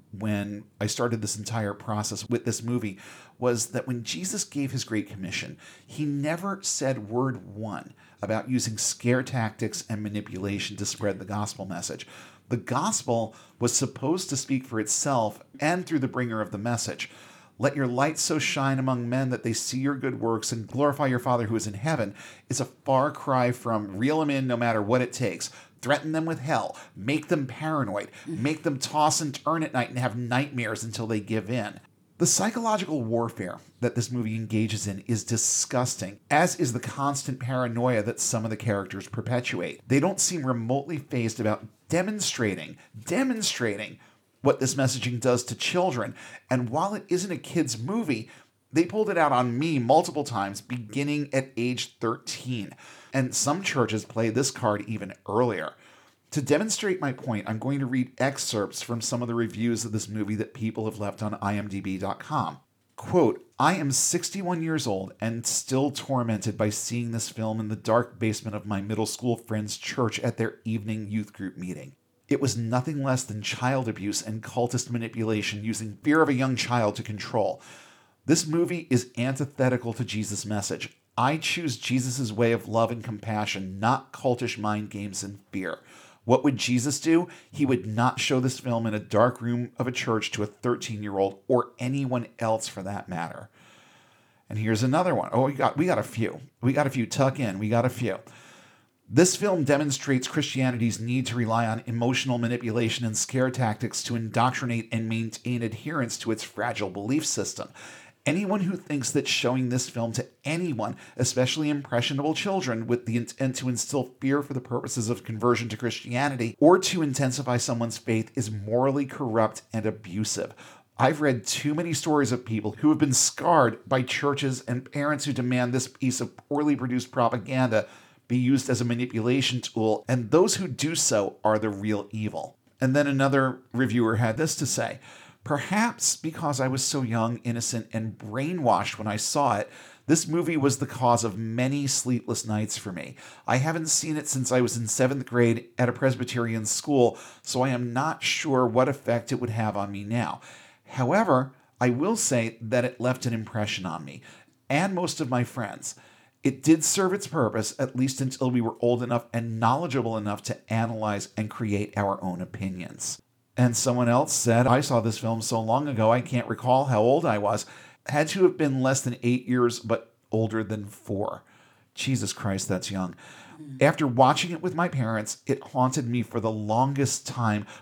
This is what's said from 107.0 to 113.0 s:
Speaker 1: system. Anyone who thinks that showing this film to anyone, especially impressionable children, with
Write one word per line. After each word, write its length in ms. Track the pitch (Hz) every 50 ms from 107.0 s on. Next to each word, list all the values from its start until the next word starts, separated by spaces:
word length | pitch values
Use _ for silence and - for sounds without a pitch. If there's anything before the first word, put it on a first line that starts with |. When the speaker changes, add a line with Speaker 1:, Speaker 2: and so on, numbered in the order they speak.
| 101 110 135 156 156
Speaker 1:
system. 440 | - - 113 95 - - - - - - - - - - - - - - _ -
Anyone 340 | - 151 185 208 185 202 208
who 160 | 185 175 185
thinks 340 | - - - 151 143 123 -
that 160 | - 143 131 -
showing 420 | - - - 123 127 131 127 120
this 200 | 123 127 - -
film 220 | - 120 117 117
to 160 | 110 123 - - _ _ -
anyone, 540 | 135 160 170 180 170 131 110 107 113 - - - - - -
especially 520 | 127 127 - 127 127 127 - 156 151 147
impressionable 640 | 151 143 139 - - 120 - 156 147 139 143 156 156
children, 500 | 151 - 202 190 190 - 131 117 113 113
with 220 | 117 120 123